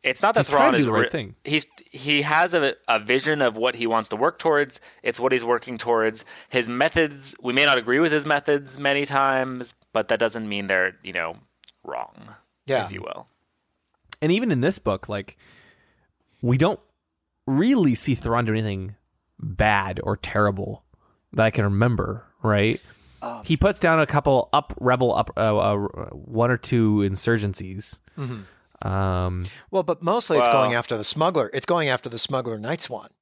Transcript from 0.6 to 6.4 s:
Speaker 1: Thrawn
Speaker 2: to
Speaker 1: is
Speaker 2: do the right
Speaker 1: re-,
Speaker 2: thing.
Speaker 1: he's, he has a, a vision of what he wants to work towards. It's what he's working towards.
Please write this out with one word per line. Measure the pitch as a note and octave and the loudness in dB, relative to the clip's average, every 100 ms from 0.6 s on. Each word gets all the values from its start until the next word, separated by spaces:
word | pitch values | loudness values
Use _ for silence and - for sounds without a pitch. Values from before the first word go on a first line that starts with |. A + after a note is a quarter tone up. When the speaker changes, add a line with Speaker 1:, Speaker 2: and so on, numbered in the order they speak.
Speaker 1:
Thrawn | C3+ | 4
Speaker 2:
to | B2 | 4
Speaker 1:
is | B2+ | 2
Speaker 2:
do | |
the | |
right | A2 | 2
Speaker 1:
re-, | A#2+ | 0
Speaker 2:
thing. | D#3 G#2 - | -4 -8 -12
Speaker 1:
he's, | - D3+ - - _ | -4 -4 -4 -18 _
he | C#3 C#3 D3 | -10 -2 0
has | D3 D#3 F3 | 2 2 2
a, | E3+ C#3 - - | 2 0 -2 -2
a | A2+ | -2
vision | G#2 C3+ C#3+ D3+ | 2 0 0 0
of | B2+ A2 | 0 0
what | B2 A#2 | -4 -2
he | A#2 | 0
wants | A2+ G#2+ | 0 -2
to | G#2+ | -2
work | D3 - | -2 0
towards. | E3 D3 C#3+ - - _ | 0 0 0 -6 -20 _
It's | - A#2 | -6 -2
what | C3 | 0
he's | C3 | 0
working | A#2 A#2+ B2+ A#2 | 2 -2 -2 -8
towards. | A#2+ A2+ A2 A2 - - | 0 2 2 -2 -18 -20